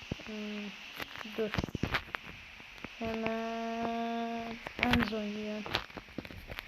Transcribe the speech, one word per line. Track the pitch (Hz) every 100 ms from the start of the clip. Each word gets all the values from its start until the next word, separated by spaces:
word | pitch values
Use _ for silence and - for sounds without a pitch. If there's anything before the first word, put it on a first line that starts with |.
| - - -
Hmm, | 214 214 208 208 - - - - - 214 220
dur. | 208 - - - - - - - - - - - - - - -
Hemen | 226 226 226 226 226 226 226 226 233 233 233 233 233 233 233 233 - -
en | 247 240 226
son | 214
gün. | 208 214 214 214 208 202 - - - - - - - -